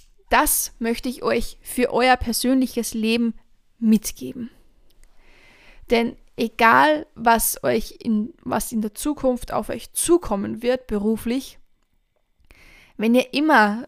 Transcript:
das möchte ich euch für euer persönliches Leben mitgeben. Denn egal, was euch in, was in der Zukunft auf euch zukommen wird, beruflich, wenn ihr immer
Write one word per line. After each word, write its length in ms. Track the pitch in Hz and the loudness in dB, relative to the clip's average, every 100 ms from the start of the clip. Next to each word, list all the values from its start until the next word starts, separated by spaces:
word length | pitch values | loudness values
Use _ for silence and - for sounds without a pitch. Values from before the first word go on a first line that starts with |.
| - _ _ | -18 _ _
das 440 | 233 302 - - - | 2 2 0 -4 -6
möchte 320 | 226 240 262 | -4 -4 -6
ich 140 | 247 | -6
euch 340 | 220 233 - - | -2 -2 -4 -10
für 300 | - - 247 | -8 -2 0
euer 240 | - 254 | 2 2
persönliches 800 | 254 240 226 247 262 254 240 220 | 2 0 -2 0 2 0 -2 -6
Leben 400 | 226 220 233 233 - - _ _ _ | -2 0 0 0 -4 -14 _ _ _
mitgeben. 720 | 226 214 - - 262 254 233 - _ _ _ _ - - - _ _ _ - - - | 4 4 2 -10 -12 -12 -14 -16 _ _ _ _ -20 -20 -20 _ _ _ -20 -20 -2
Denn 260 | - 233 - _ | 0 0 -6 _
egal, 720 | - 226 - 226 247 294 302 - | -8 -6 2 6 6 4 2 -4
was 480 | - 233 226 - - | -2 2 2 0 -2
euch 340 | - 226 - - | -2 -2 -4 -8
in, 320 | - 214 233 - | -4 -2 -4 -10
was 280 | 247 214 - | -6 -6 -4
in 100 | 226 | -6
der 120 | 208 | -6
Zukunft 580 | - 302 294 262 247 - | -6 -6 -2 -2 -2 -4
auf 180 | - 214 | -6 -6
euch 240 | 233 - | -10 -10
zukommen 680 | - - 349 - 202 208 220 | -6 2 2 2 -6 -6 -4
wird, 240 | 240 254 | -2 -2
beruflich, 720 | - 208 208 220 226 262 - - - _ _ _ _ _ _ _ _ _ - - _ - | -4 -2 -2 -2 -2 -4 -6 -16 -20 _ _ _ _ _ _ _ _ _ -20 -20 _ -4
wenn 180 | 220 | 2
ihr 180 | 247 262 | 2 2
immer 540 | 262 311 254 208 220 | 0 4 4 4 0